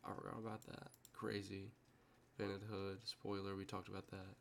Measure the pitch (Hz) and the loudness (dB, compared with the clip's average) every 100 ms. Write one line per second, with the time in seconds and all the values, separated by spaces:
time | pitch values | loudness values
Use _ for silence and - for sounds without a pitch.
0 | - 101 - 117 113 107 - - - - | -2 -2 -2 -2 -2 -2 -4 -8 -8 -12
1 | - - 107 104 98 98 98 - - - | -14 0 2 4 2 -2 -4 -10 -20 -20
2 | - - - - 101 98 107 101 98 98 | -20 -20 -16 2 2 2 2 2 2 0
3 | - - 101 101 98 98 98 95 92 98 | -2 -2 2 4 4 2 2 0 0 -4
4 | - 98 95 101 | -2 -6 -6 -10